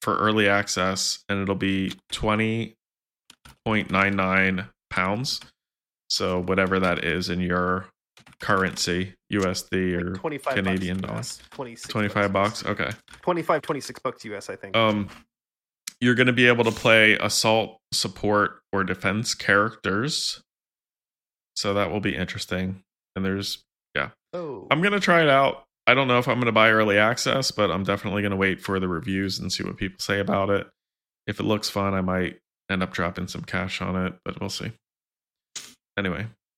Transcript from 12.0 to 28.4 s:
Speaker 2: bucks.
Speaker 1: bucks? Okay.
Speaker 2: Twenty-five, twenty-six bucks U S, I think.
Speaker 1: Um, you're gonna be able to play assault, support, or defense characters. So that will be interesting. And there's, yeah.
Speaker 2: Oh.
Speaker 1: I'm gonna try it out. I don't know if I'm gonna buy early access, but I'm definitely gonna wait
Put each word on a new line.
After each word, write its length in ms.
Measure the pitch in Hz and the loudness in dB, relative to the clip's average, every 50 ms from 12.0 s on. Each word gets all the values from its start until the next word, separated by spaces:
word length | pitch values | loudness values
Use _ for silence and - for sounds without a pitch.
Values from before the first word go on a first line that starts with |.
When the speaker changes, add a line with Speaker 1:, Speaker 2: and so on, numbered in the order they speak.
| 107 101 101 107 101 98 95 | -2 0 0 0 0 2 2
Speaker 2:
bucks. 300 | 98 98 104 110 - - | 2 2 0 0 -4 -6
Speaker 1:
bucks? 180 | - 95 87 | -6 -4 -4
Okay. 100 | 92 - 117 - _ - - - - | -4 -6 -6 -8 _ -20 -20 -6 -2
Speaker 2:
Twenty-five, 400 | - 180 170 156 - 175 151 - | -2 0 0 0 0 0 0 0
twenty-six 380 | - 156 135 - - 123 - | -2 -4 -4 -6 -10 -10 -8
bucks 240 | - 131 117 - - | -8 -8 -8 -8 -10
U 100 | 110 101 | -12 -12
S, 120 | 98 98 - | -10 -10 -10
I 60 | 101 | -12
think. 200 | 95 - 98 95 | -12 -8 -2 2
Speaker 1:
Um, 320 | 113 113 110 104 104 101 90 - - - _ _ _ _ _ _ _ _ _ _ _ _ - - _ | 2 4 4 4 2 -2 -6 -8 -14 -20 _ _ _ _ _ _ _ _ _ _ _ _ -18 -6 _
you're 140 | 120 123 123 | 2 4 4
gonna 180 | 113 127 127 123 | 4 4 4 4
be 140 | 117 123 123 | 4 6 6
able 160 | 120 117 117 | 6 4 4
to 80 | 113 110 | 2 0
play 440 | - - 123 113 110 110 107 104 - | 2 4 4 6 8 8 6 6 4
assault, 580 | - 107 - - - 113 110 113 104 - - - _ _ - | 2 0 0 0 2 4 4 2 2 -2 -6 -14 _ _ -4
support, 680 | - - 113 95 - - 104 104 104 101 - - - _ _ - | -4 -4 -4 -4 -4 0 2 2 2 2 0 -2 -6 _ _ -2
or 100 | 98 95 | -2 -2
defense 500 | 90 90 - - 95 95 110 120 - - | -2 -4 -4 -2 -2 -2 -2 -2 -4 -6
characters. 1080 | - - - 101 101 104 113 - - - 104 95 104 123 151 165 - - - - - - _ _ _ _ _ _ _ _ _ _ _ _ _ _ _ _ _ _ _ _ _ _ | -4 0 2 4 4 4 2 -2 -4 -4 -2 0 0 0 -2 -2 -4 -4 -6 -6 -10 -14 _ _ _ _ _ _ _ _ _ _ _ _ _ _ _ _ _ _ _ _ _ _
So 160 | - - 104 98 | -6 -4 -2 0
that 140 | 101 101 85 | 0 0 0
will 100 | 82 107 | 0 -2
be 160 | 95 104 78 | -2 -2 -2
interesting. 680 | 73 92 90 - - - - 101 90 92 92 95 95 - _ _ _ _ _ - | -2 -4 -6 -6 -8 -8 -6 -4 -4 -4 -4 -6 -8 -14 _ _ _ _ _ -8
And 100 | 98 95 | -4 -4
there's, 380 | 95 95 98 98 - - - _ _ _ _ _ _ - | -2 -2 -2 -4 -6 -8 -10 _ _ _ _ _ _ -6
yeah. 160 | 71 69 - - _ _ _ - | -6 -6 -6 -8 _ _ _ -12
Speaker 2:
Oh. 340 | 180 175 151 131 98 - - 135 | -10 -10 -10 -10 -10 -4 -2 0
Speaker 1:
I'm 100 | 151 175 | 2 2
gonna 160 | 208 202 202 | 2 0 2
try 220 | 190 - 175 170 160 | 2 4 4 4 6
it 60 | 147 | 6
out. 340 | 135 135 139 135 - - - _ _ _ _ | 6 4 4 2 0 -4 -10 _ _ _ _
I 80 | - 123 | 2 4
don't 140 | 131 139 127 | 4 4 4
know 100 | 123 123 | 4 2
if 80 | 120 | 2
I'm 140 | 135 117 120 | 2 0 0
gonna 100 | 123 117 | 2 2
buy 200 | 107 113 110 113 | 4 6 6 6
early 280 | 110 110 110 107 101 104 | 6 6 4 4 4 4
access, 540 | 107 110 120 - - 135 123 135 131 - - | 4 4 2 0 0 0 0 0 0 -2 0
but 180 | - 104 92 | 2 2 2
I'm 140 | 80 92 98 | 2 0 0
definitely 380 | 95 98 98 - 107 95 104 101 | 0 -2 -2 -2 -4 -4 -2 -2
gonna 120 | 104 98 | -2 0
wait 240 | 95 | 2